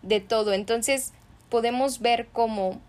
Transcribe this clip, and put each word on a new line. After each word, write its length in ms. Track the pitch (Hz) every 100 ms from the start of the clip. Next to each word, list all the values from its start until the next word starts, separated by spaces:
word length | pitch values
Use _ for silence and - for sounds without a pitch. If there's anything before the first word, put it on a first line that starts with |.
de 180 | 190 208
todo. 340 | 202 220 214
Entonces, 580 | 196 208 233 226 269 - - - - _
podemos 500 | 240 233 247 269 247
ver 280 | 233 233 233
cómo 480 | - 226 214 190 185